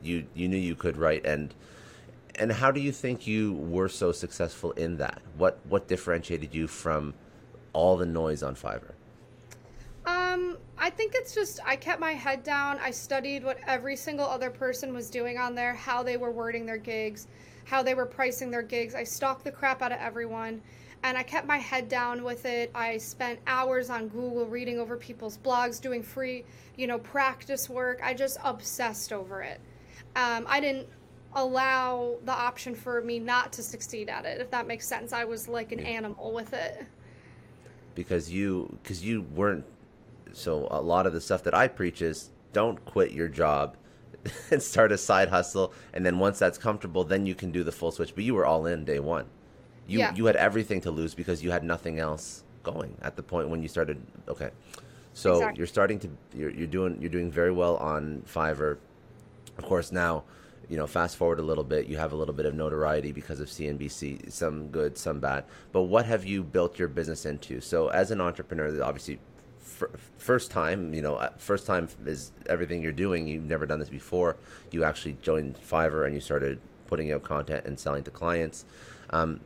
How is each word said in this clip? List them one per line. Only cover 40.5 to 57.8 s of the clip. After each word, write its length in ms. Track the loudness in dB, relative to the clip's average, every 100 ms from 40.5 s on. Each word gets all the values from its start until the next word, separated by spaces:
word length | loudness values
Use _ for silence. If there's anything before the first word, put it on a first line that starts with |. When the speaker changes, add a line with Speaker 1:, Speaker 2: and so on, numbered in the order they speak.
| 0 0
Speaker 1:
a 100 | 0
lot 260 | 4 6 6
of 60 |
the 80 | 2
stuff 220 | 0 0
that 100 | 4
I 120 | 6 4
preach 360 | 4 -2 0
is 280 | -2 -2 -10 -20 -2
don't 320 | 2 4 2
quit 280 | -2 2 4
your 160 | 2 -2
job 480 | 2 4 4 2 -4 -20 -20 -20
<laughs> 380 | -14 -12 -8 2
and 120 | 2
start 300 | 4 6 6
a 60 | 6
side 300 | 4 6 6
hustle. 440 | 4 2 0 0 -2 -10
And 100 | 0
then 140 | 2 4
once 200 | 4 6
that's 200 | 4 4
comfortable, 460 | -2 -2 -2 0
then 220 | 2 2 2
you 80 |
can 180 | -2 -2
do 100 | 0
the 100 | 0
full 200 | 0 -2
switch. 220 | 0 -4
But 100 | -2
you 100 | 2
were 100 | 4
all 220 | 6 4 2
in 180 | -2
day 140 | 0 0
one. 280 | 0 -2 -4 -12 -20 -20 -20 -18 -2
You, 140 | 2
Speaker 2:
Yeah. 140 | 2
Speaker 1:
you 120 | 4 6
had 100 | 8
everything 440 | 6 4 2 0
to 80 | 0
lose 240 | 0 -2
because 280 | -2 -2 0
you 100 | 2
had 120 | 0
nothing 340 | 2 -2 -2 -2
else 440 | -2 -2 -6 -14 -18 -10
going 340 | -6 -4 -6 -6
at 160 | -10 -8
the 60 |
point 260 | -4 0 0
when 140 | -2
you 60 | -2
started. 340 | 0 0 0 -8 -14 -8
Okay. 220 | -6 -6 -8 -18 -18 -18 -20 -20
So 200 | 0 6
Speaker 2:
Exactly. 240 | 6 6 0
Speaker 1:
you're 80 | -2
starting 320 | 4 4 4
to, 80 | -4 -10 -14
you're, 160 | -6 -4
you're 160 | -4 -2
doing, 340 | 0 0 0
you're 80 | -2
doing 220 | -2 0
very 220 | 4 4
well 240 | 6 4
on 440 | 4